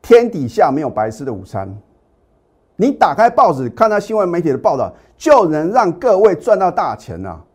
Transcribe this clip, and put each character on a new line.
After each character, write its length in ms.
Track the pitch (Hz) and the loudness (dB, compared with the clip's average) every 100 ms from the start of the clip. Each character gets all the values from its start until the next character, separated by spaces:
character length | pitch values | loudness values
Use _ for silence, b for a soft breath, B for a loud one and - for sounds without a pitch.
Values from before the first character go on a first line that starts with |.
天 280 | - 233 233 | 6 4 4
底 180 | 175 123 | -6 -6
下 240 | 202 165 | 0 0
没 80 | 135 | 0
有 100 | 143 | -4
白 200 | 107 110 | -4 -6
吃 140 | 113 | -6
的 80 | 131 | -10
午 100 | 101 | -10
餐。 260 | 92 104 95 104 _ _ _ _ _ _ _ _ _ - | -10 -10 -10 -16 _ _ _ _ _ _ _ _ _ -2
你 140 | 240 | -2
打 220 | - 190 | 2 0
开 160 | 143 226 | 4 2
报 220 | 233 226 | 4 2
纸 160 | 135 123 | 2 -6
看 200 | - 220 | 0 0
到 100 | 208 | 0
新 160 | 208 | -2
闻 120 | 220 185 | -2 -2
媒 140 | 170 | -2
体 80 | 160 | -2
的 80 | 135 | -2
报 200 | 156 139 | -2 -2
道， 160 | 98 b b _ | -6 b b _
就 280 | 311 277 180 | 2 2 2
能 240 | 156 160 | -2 0
让 200 | 247 196 | 0 0
各 280 | 156 247 190 | -2 0 4
位 140 | 214 | 2
赚 240 | 180 233 196 | 2 -4 -2
到 140 | 185 | -2
大 240 | 180 160 | -2 -6
钱 280 | 107 - 85 | -8 -12 -12
啊！ 180 | 98 80 _ | -12 -14 _